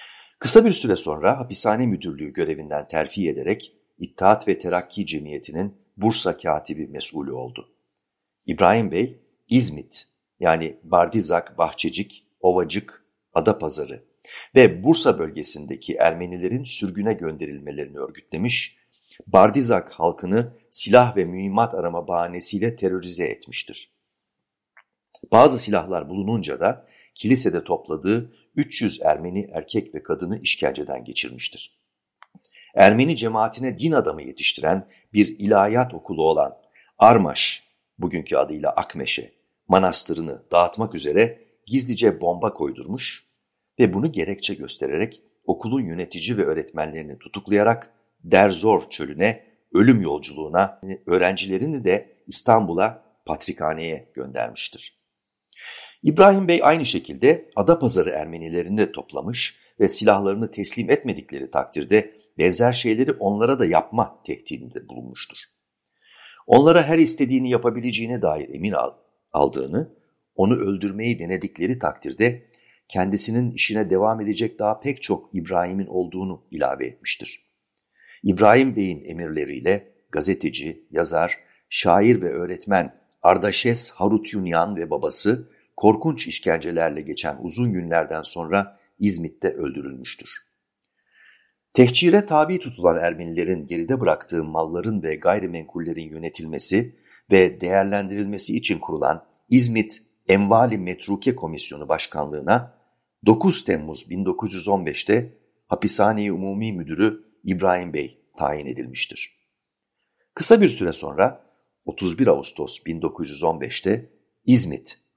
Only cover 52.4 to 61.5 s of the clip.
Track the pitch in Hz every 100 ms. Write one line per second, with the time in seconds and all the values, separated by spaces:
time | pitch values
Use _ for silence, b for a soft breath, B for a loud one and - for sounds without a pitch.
52.4 | - 110 92 85 110 117 _ _ - 78
53.4 | - - 78 80 82 76 - 67 65 64
54.4 | 58 - - - - _ _ _ _ _
55.4 | _ B B B B B 151 160 196 196
56.4 | 180 170 147 165 127 95 - 69 135 165
57.4 | - 101 101 170 127 92 82 76 78 82
58.4 | 82 87 85 107 - - - 71 82 120
59.4 | - b b - 98 - 107 98 98 101
60.4 | 113 - 98 120 104 147 123 82 - 69
61.4 | 67